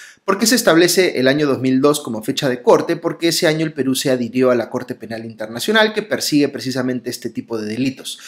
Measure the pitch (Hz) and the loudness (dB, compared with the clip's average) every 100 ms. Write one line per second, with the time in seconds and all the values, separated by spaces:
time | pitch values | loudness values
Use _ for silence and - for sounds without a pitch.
0 | - - - 196 226 254 196 160 175 190 | -20 -8 -4 0 2 2 4 6 6 4
1 | 180 - 131 143 147 123 131 131 147 147 | 2 2 2 2 2 0 2 4 2 2
2 | 131 110 - - 139 123 226 156 160 165 | -4 -6 -6 -2 -2 0 4 4 2 -4
3 | 165 156 170 160 165 156 156 143 131 131 | -4 -2 -2 2 0 0 -2 -2 -2 0
4 | 139 127 117 123 127 120 110 123 - 117 | 0 0 -2 2 2 2 -2 -8 -8 -12
5 | 107 113 113 110 110 117 - 220 214 214 | -10 -12 -12 -12 -10 -6 0 2 2 0
6 | 208 123 - 147 139 127 127 127 127 127 | -4 -4 0 2 2 -2 -6 -4 -4 -4
7 | 120 - 120 - - 113 107 110 135 135 | -8 -8 -8 -10 -8 -8 -6 -4 -4 -6
8 | - - | -14 -16